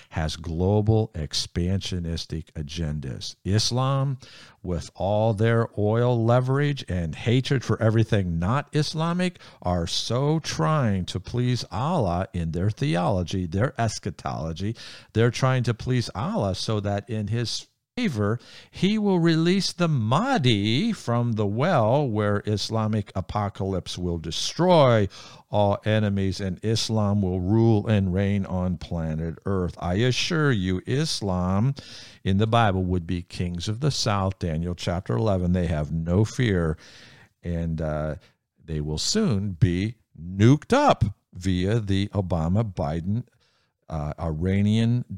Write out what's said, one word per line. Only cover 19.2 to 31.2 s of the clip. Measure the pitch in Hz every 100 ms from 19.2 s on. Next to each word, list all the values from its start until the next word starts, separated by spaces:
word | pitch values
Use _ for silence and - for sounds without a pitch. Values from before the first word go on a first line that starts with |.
release | 165 160 170 196 180
the | - 170
Mahdi | 147 107 135 254 262 127 104 104 117 233
from | 208 - 120 120
the | 110 104
well | 104 156 160 107 135 143
where | 104 104 104 -
Islamic | 104 - 110 107 107 95
apocalypse | - 87 104 101 - 98 92 - -
will | 90 85
destroy | 82 80 - - 175 175 135 113 98 - - - _
all | 104 101 101
enemies | - 107 107 98 95 90
and | 98 85
Islam | 107 113 - 110 104 104
will | 95 92
rule | 90 110 113 107 107
and | 107 95
reign | 90 101 101 95
on | 92 92 85
planet | - 85 80 78 82 78
Earth. | - 95 87 -
I | 85 92
assure | 123 123 - 165 147
you, | 113 92 92 -
Islam | 127 160 -